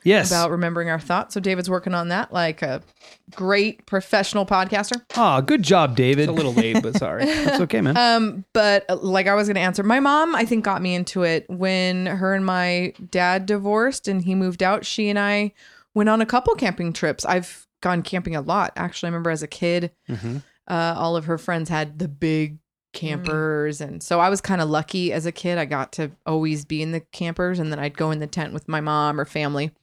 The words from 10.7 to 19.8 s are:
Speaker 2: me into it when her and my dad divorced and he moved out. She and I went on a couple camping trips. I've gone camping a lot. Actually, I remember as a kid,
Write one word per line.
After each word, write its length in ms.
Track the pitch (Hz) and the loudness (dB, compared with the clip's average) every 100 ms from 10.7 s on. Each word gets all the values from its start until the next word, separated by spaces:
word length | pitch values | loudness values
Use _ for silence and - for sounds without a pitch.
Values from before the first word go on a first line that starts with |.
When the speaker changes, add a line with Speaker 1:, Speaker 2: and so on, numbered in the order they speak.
| 185 | 0
Speaker 2:
me 120 | 180 180 | 0 -2
into 280 | 180 190 | -2 0
it 220 | 170 160 - | 0 0 -2
when 560 | 180 190 190 185 185 185 | -4 0 0 0 0 -2
her 280 | 185 190 | -2 0
and 120 | 196 190 | 0 0
my 480 | 185 180 180 180 - 180 | 0 0 0 -2 -6 -4
dad 340 | 185 180 190 190 | 0 2 2 0
divorced 640 | 208 196 214 247 269 - | -2 0 2 0 -2 -4
and 120 | 196 | -2
he 120 | 180 190 | 0 0
moved 260 | 185 175 | 0 0
out. 220 | 185 208 202 | 0 0 -2
She 240 | - 208 | -2 0
and 100 | 202 | 0
I 320 | 202 208 208 - - - _ 214 | 0 0 -2 -6 -20 -20 _ 0
went 120 | 214 | 4
on 140 | 226 | 4
a 40 | 220 | 2
couple 280 | 247 349 440 | 2 2 2
camping 380 | 220 190 170 | 0 -2 -4
trips. 320 | 160 165 - - | -2 -2 -2 -2
I've 420 | 180 175 - - _ | -2 -2 -12 -20 _
gone 200 | 180 175 | -2 -2
camping 320 | 170 185 170 156 | -2 -6 -4 -4
a 40 | |
lot. 300 | 139 196 180 - | -2 -2 -2 -4
Actually, 300 | 170 - 170 | -8 -6 -6
I 20 | |
remember 220 | 170 165 | -4 -4
as 120 | 160 | -4
a 40 | 151 | -6
kid, 440 | - 175 175 | -4 -2 0